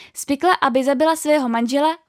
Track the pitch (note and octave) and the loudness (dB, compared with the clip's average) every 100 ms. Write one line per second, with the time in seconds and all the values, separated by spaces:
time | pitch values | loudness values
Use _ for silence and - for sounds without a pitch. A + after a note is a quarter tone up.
0 | - - - C#4 F4 - C4+ B3+ C4 C#4 | -20 -14 -6 -2 0 2 0 0 0 2
1 | D#4 D#4+ D4+ D4+ B3+ A#3 A#3 C#4 D4+ E4 | 2 0 0 0 0 -2 -2 0 0 -2